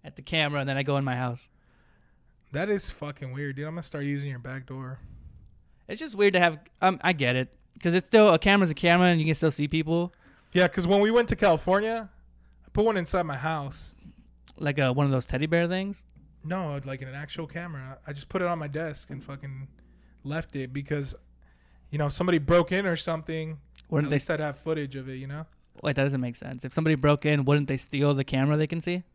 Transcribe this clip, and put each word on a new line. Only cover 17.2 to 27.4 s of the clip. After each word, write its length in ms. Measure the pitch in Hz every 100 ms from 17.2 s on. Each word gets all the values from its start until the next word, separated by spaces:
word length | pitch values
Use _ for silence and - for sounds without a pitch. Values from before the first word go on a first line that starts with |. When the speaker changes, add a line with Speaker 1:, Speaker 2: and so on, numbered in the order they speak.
| 143 - 151
Speaker 2:
camera. 500 | 170 175 151 - 170 -
I 60 |
just 160 | 143 -
put 140 | 190
it 40 | 175
on 120 | 170
my 80 | 147
desk 420 | 151 160 147 -
and 120 | 139
fucking 420 | - 139 139 135 139 - _ _ _ _
left 320 | 135 156 -
it 180 | 139 127
because, 440 | 139 139 147 135 - _ _ - _ _ _ -
you 80 | 147
know, 80 | 147
if 60 |
somebody 260 | 139 180 170
broke 320 | 143 175 170
in 160 | 185 196
or 100 | 165
something, 640 | - 160 156 160 160 156 - - _
Speaker 1:
Wouldn't 160 | 147 147
Speaker 2:
at 40 |
Speaker 1:
they 40 | 143
Speaker 2:
least 140 | -
I'd 100 | 156
have 160 | 151 143
footage 380 | 160 160 143 135
of 120 | 131
it, 80 | 131
you 100 | 135
know? 200 | 147 160 _ _ -
Speaker 1:
Wait, 140 | - 139
that 80 |
doesn't 160 | 139 135
make 160 | 123 117
sense. 280 | - 131
If 80 | 131
somebody 220 | - 160
broke 320 | 151 147 147 151
in, 180 | 147